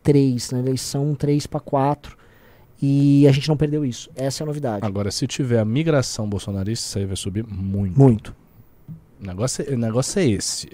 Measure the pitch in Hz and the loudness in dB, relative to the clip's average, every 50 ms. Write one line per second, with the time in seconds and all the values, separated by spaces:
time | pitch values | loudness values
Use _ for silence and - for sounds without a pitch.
0 | - - 143 143 139 135 123 120 - - 127 123 123 131 131 127 - - - 139 | 0 4 4 6 6 4 2 0 -4 -4 -4 -4 -2 -2 -2 -4 -6 -6 -4 -4
1 | 143 151 147 135 - 143 147 147 - - - 151 - - - 139 135 143 147 143 | -2 -2 -2 -2 -2 0 0 0 -2 -4 -8 -10 -8 -2 0 0 2 2 0 -2
2 | - - - _ _ _ _ _ _ - - - - _ - - - 139 139 139 | -6 -20 -20 _ _ _ _ _ _ -20 -20 -20 -20 _ -10 -4 0 0 2 4
3 | 143 143 143 139 143 143 135 143 139 156 156 135 156 147 147 151 147 127 117 - | 4 6 6 8 8 8 6 4 2 0 0 0 0 0 0 -2 -2 -4 -4 -8
4 | - - - - 131 139 131 - 156 151 147 147 143 123 107 101 104 107 95 101 | -12 -16 -10 -6 -6 -4 -4 -4 -6 -6 -6 -4 -4 -4 -4 -2 -4 -4 -4 -2
5 | 101 101 - - 143 127 - - 147 123 120 113 107 107 113 139 160 165 151 139 | -4 -4 -4 -4 -4 -6 -4 -4 -2 0 2 0 2 2 0 0 0 2 2 2
6 | 127 - - - 107 104 101 98 - 104 98 95 95 101 117 - - - - 104 | 0 0 -4 -6 -4 -4 -4 -4 -4 -4 -4 -4 -2 -4 -4 -6 -6 -6 -4 -4
7 | 98 95 98 - - 101 92 107 113 117 98 95 95 98 98 101 101 95 87 135 | -4 -4 -4 -6 -6 -6 -6 -6 -6 -6 -8 -6 -4 -4 -2 -2 -2 0 6 6
8 | 139 131 113 104 - - - _ _ _ _ - - _ - - - - 160 160 | 8 8 6 4 -2 -10 -18 _ _ _ _ -20 -20 _ -20 -20 -20 -20 -20 -20
9 | - _ _ - 101 95 87 92 113 127 - - 160 135 139 120 117 113 107 123 | -20 _ _ -16 -14 -10 -6 -4 -4 -4 -2 -4 -4 -4 -2 -2 0 0 0 0
10 | 135 - - 202 185 131 104 90 - - - - - - | -2 0 0 2 2 2 2 2 0 -4 -6 -8 -10 -10